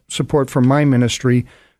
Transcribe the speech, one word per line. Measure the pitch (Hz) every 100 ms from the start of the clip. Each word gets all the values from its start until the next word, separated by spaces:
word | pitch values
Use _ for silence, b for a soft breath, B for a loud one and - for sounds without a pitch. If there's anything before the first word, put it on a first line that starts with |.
| -
support | - 135 151 131
from | 143 127
my | 143 147
ministry. | 123 120 - 127 123 123 b b